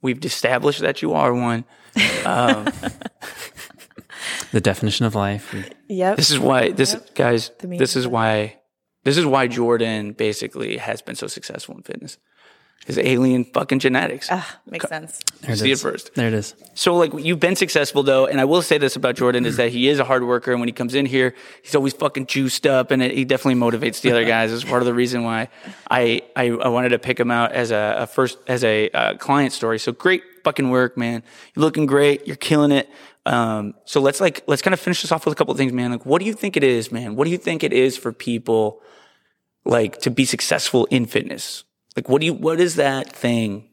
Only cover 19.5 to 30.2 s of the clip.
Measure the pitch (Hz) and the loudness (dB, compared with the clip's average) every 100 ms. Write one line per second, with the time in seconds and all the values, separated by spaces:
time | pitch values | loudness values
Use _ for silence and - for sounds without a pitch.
19.5 | 123 120 120 131 147 127 131 123 123 123 | 0 0 2 2 2 2 2 2 -2 0
20.5 | 123 120 113 120 135 139 131 127 123 - | -2 -2 -4 -2 0 0 2 0 -2 -20
21.5 | - - 151 135 - 147 139 127 139 135 | -20 -2 0 0 0 -4 -2 -4 -2 0
22.5 | - 147 131 123 131 127 127 127 131 139 | 0 2 2 2 2 0 0 0 0 2
23.5 | 123 120 117 117 104 127 120 113 113 113 | 2 2 0 -2 -2 2 2 4 2 0
24.5 | 113 120 123 123 120 123 123 117 113 113 | -2 -2 0 2 2 0 0 -4 -4 -6
25.5 | - - - - 127 120 113 - - 123 | -10 -20 -20 -2 2 2 0 -4 -2 0
26.5 | 117 127 120 123 120 - 127 120 120 117 | 0 0 0 2 0 0 -2 0 2 0
27.5 | 131 117 107 107 107 123 - 127 - - | 0 0 0 0 -2 -2 0 -2 -2 -4
28.5 | 123 113 107 107 - 57 50 - 139 135 | 0 2 2 2 0 0 -2 0 0 0
29.5 | - 113 110 - 120 180 185 | -2 -2 -2 -4 -2 0 0